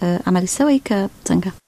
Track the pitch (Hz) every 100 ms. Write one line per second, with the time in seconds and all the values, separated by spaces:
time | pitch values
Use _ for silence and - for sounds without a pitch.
0 | 175 175 - 185 185 - 294 269 - 208
1 | 196 - - 170 180 -